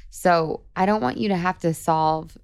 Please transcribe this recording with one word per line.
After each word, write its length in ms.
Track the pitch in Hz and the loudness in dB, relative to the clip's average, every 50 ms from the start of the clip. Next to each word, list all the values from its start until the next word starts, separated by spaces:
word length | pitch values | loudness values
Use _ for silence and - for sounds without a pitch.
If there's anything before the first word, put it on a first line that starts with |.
| - - - | -18 -18 -8
So 460 | - - 185 175 165 160 156 - - - - - | -2 2 4 4 4 2 0 -4 -8 -10 -8 -4
I 100 | - 190 | 0 0
don't 160 | 196 208 214 233 | 2 2 2 0
want 160 | 254 - - | -2 -2 -2
you 100 | 226 208 | -2 -2
to 60 | 196 | -2
have 220 | 175 175 185 180 - | 0 -2 -2 -4 -2
to 160 | - 170 160 | -2 -2 -2
solve 640 | - - - 160 160 156 156 160 160 156 160 - - | -2 0 0 2 2 2 2 0 0 -4 -10 -16 -20